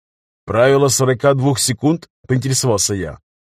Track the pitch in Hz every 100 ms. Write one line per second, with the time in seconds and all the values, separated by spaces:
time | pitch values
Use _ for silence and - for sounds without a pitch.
0 | _ _ _ _ - 107 131 139 139 -
1 | 131 123 143 139 135 135 - 120 147 165
2 | - _ - 131 131 131 127 104 - 98
3 | 82 73 _ _